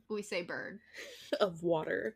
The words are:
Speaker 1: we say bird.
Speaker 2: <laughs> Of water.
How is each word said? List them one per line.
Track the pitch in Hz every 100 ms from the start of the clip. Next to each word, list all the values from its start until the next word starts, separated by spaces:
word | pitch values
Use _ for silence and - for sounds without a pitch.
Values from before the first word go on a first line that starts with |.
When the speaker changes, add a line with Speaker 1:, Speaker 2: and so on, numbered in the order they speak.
| -
Speaker 1:
we | 214
say | 202 190
bird. | 175 139 - 196 - - -
Speaker 2:
<laughs> | - - -
Of | 202 170
water. | 170 165 156 - -